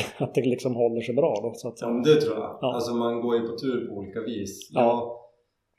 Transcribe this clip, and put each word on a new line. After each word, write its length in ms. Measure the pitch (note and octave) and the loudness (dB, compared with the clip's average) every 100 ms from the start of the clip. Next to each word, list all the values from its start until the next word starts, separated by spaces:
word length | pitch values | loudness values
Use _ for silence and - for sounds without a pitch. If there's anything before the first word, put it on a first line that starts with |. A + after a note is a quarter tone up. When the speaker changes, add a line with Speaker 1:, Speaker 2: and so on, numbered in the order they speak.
| G#2+ - | -4 -4
Speaker 1:
<laughs> 40 | |
att 100 | C3+ - | -2 2
det 60 | B2+ | 2
liksom 300 | A#2+ C3 A#2+ | 2 0 2
håller 260 | A#2+ A#2 | 2 2
sig 140 | A#2+ A#2+ | -2 2
bra 240 | B2+ G#2 | 2 2
då, 100 | A2+ - | -2 -6
så 120 | B2 | -10
att 120 | - | -8
säga. 100 | A#2 | -2
Speaker 2:
Ja, 40 | |
men 100 | A#2+ | 2
det 180 | C#3 D3+ | 6 6
tror 140 | - - | 4 -2
jag. 200 | - - | -6 -4
Speaker 1:
Ja. 120 | C3 | -2
Speaker 2:
Alltså 200 | B2 A#2 | -2 -2
man 280 | A#2 A#2 A#2 | 0 0 0
går 140 | A#2+ A#2 | 2 0
ju 120 | A#2 | 0
på 100 | - | -4
tur 300 | C3+ A#2+ G2 | -2 -2 -4
på 60 | G2+ | -8
olika 260 | G2 A2+ | -10 -8
vis. 480 | A2+ A2 G2 - - | -6 -6 -8 -12 -6
Speaker 1:
Ja. 80 | C3 A#2 A#2+ - - - _ _ _ _ | 2 4 4 -2 -10 -16 _ _ _ _